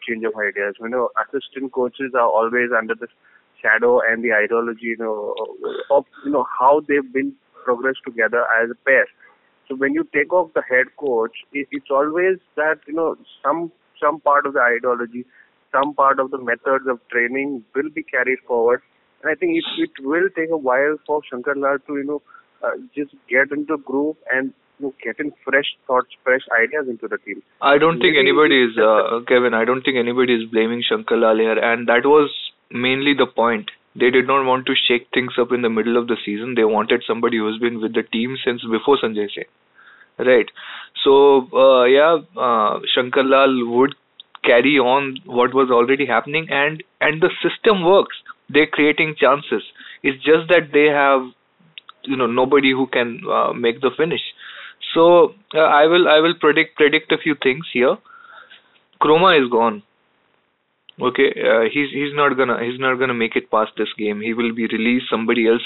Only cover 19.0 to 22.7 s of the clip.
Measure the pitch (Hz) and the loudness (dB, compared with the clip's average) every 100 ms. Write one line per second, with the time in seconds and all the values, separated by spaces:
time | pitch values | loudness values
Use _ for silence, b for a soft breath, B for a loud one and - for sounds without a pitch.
19 | _ _ 151 151 175 165 - 165 165 - | _ _ -6 -4 -2 -4 -4 -6 -8 -6
20 | 135 165 190 180 160 160 131 127 147 151 | -4 -2 -2 -4 -4 -2 0 0 0 -2
21 | - 151 - 127 135 139 139 139 - 143 | -6 -6 -6 -10 -6 -4 -2 -4 -6 -8
22 | 139 147 _ b b - 120 | -6 -8 _ b b -10 -8